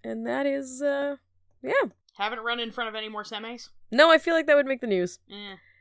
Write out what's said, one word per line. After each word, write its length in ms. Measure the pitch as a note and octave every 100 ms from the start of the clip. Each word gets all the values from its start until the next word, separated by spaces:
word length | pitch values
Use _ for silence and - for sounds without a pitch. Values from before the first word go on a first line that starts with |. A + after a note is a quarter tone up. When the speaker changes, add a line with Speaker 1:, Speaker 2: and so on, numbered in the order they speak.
Speaker 1:
And 220 | A3+ A3+ A#3
that 180 | B3+
is, 380 | C#4 C#4 C4+ B3+
uh, 340 | C#4+ C#4 C#4+ C#4 _ _ _ _
yeah. 220 | C4 C5 A3 _ _ -
Speaker 2:
Haven't 220 | G#3 A#3
run 200 | A3+ A#3
in 120 | A#3
front 180 | B3 A3+
of 40 |
any 140 | A3 G#3+
more 140 | G#3+
semis? 480 | G3+ G#3+ A3+ A#3+ - - -
Speaker 1:
No, 200 | A#3 E4
I 80 | D#4+
feel 160 | E4+
like 100 | E4 D4+
that 80 |
would 120 | C#4+ C4+
make 160 | C4
the 40 | A#3
news. 320 | F#3+ F3 - _
Speaker 2:
Eh, 240 | G3+ G3+ F#3+ _ _